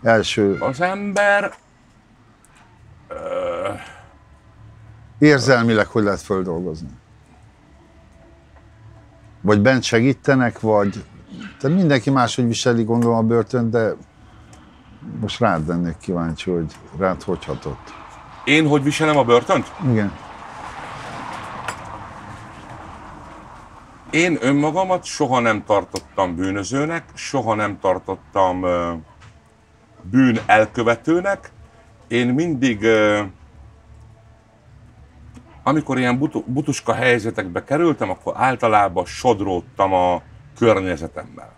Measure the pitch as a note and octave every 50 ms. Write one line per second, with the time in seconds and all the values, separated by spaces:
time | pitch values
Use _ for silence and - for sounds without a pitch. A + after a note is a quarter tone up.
0 | - A#2 A2+ A2 G2 - - - G#2 G2 G2 - - A#2+ C3 B2+ F3 F3+ F#3+ G3+
1 | G3+ G3+ G3 G3+ G3+ G3+ G3+ G3+ G#3 G3 - - _ _ _ _ _ _ _ _
2 | _ _ _ _ _ _ _ _ _ _ _ - - _ _ _ - - - -
3 | - - - D#2+ D#2+ D#2+ F2 F2+ F#2 F2 F2 E2+ F2+ G2 G2 - - - - -
4 | - - - - - _ - - _ - - - - - - - - - - -
5 | - - - - D3 D3+ D3 C3+ A#2 B2+ C3 A#2+ A2+ A#2 A2+ G#2+ G2+ - - A#2+
6 | G#2+ G2+ G2 F2+ - - G2+ F#2+ F#2 F#2 E2 E2 F2+ F2 D#2+ D#2+ E2+ C2+ A#1+ -
7 | _ _ - - - _ - - - - _ _ - _ - - - _ _ -
8 | - - _ - - E4 E4 - _ - - - - - - - - - - -
9 | - - - - - - - - - F#2 G#2+ G#2 G2+ B2+ C3 B2+ - - - A#2
10 | A#2 C3+ C3 - - - C#3 C3 B2+ A#2+ A2+ - - A2 G#2+ G#2 G2+ G2+ F#2+ G#2+
11 | - - - - - - - - - - - - - C3+ D#3+ G3 F#3+ D#3 C#3+ C3
12 | A2 - C#3 C3+ B2 A2+ - - B2 A#2 A2+ G#2+ - B2+ A#2+ A#2 A#2 G#2+ A#2 A#2
13 | A#2 A#2 A#2 A2+ A2+ A2+ A#2 A#2 G#2+ - - B2+ A#2 A#2 A2 A#2+ A2+ G#2 D#2+ -
14 | - - _ - - - - - - - - - - - - - - - - -
15 | - - - A2+ A2+ G2+ - - B2 G#2+ F2+ E2 D#2 D#2 F2 E2+ F2 E2+ D#2+ -
16 | - - F#2 F2 E2 E2 D#2+ - - F#2+ F2+ E2+ E2 D2+ - - - - - D2
17 | F#2+ F#2 F2+ - - - F2+ D#2+ - - D2+ - - D2+ C2 - - - - -
18 | - - - - - - - - - - C#3+ D#3 D#3+ D3 C#3+ D3+ C#3 D3 D3 -
19 | D#3+ D#3 D3+ C#3+ B2+ A2+ A#2+ A#2+ A#3 - G3 D3 - - - - G3 C3+ A#2+ A2
20 | G#2 G2 D#2+ - - - - - - - - - - - - - - - - -
21 | - - - - - - - - - - - - - - - - - - - -
22 | - - - - - - - - - - - - - - - - - - - -
23 | - - - - - - - - - - - - - - - - - - - -
24 | - - - D3+ E3+ F3+ E3 A#2+ A2+ B2+ C#3+ C#3+ D3 D#3 D3+ F3+ F#3+ F#3 F#3 F3+
25 | F3+ - - - D3+ B2+ B2+ B2+ A#2 A2+ A2 G#2 - - G#2+ G2+ F2+ - - G2
26 | - - - - G2 F2+ E2+ E2 F#2 F#2+ F#2+ G2+ G2 F2 A#2+ C3+ D3 D#3 E3 E3
27 | - - - - - - - C#3 A#2 A2+ A2 G#2 G#2 G2+ G2 F2 - G2 F#2 F#2
28 | - - F#2+ F#2 - - - G2+ F#2+ F#2 F2+ F#2 F#2 F2+ F2+ F2 F2 E2+ E2+ E2
29 | D#2+ - - - - - - - _ _ _ _ _ _ _ _ _ _ _ -
30 | - F2+ G2 C3 C3+ B2+ A2+ A2+ G#2+ - G#2 A2 A2 G#2+ - - A#2 A2+ A#2 A#2
31 | - - D#3+ F3 F3+ G3 G3 F#3+ - - _ - - - _ - - _ - _
32 | - - A#2 A#2+ B2 A#2+ B2 C3+ E3+ F3 D#3 B2+ B2+ C3 A#2 G2+ G#2 A2+ A2+ A2
33 | G#2+ G#2 G#2 G#2 G#2 G2 F2+ - - - _ - - - - - _ _ - -
34 | - - - - - - - _ _ _ _ _ _ - - - - - - -
35 | - - _ - - - - - - - - - - B2+ C#3 D#3 D3 - C3+ B2+
36 | B2+ B2 B2 C3 C#3 D#3 - G#2+ - - B2 C3+ D3 - C#3 - - - A2+ G#2
37 | B2 B2+ B2 A#2+ G2+ A2+ A2 - G2+ F#2 E2+ F#2 - - C#3 D3+ E3+ E3+ D3 -
38 | A2+ G2 F#2 - - - - - A#2 C3 C3 A#2 - A2+ A2 G#2 G2+ G2 F2 F2+
39 | G#2+ - - - - B2+ A#2 G2+ G2+ F#2+ F#2 F2 E2+ - - - G2 F#2+ F#2+ F#2
40 | F2+ F2+ F2+ E2+ - - - - - - - - A#2 A2+ G#2+ G2 F#2+ F#2 F2 D2
41 | D#2 D#2 - - - - - - - - -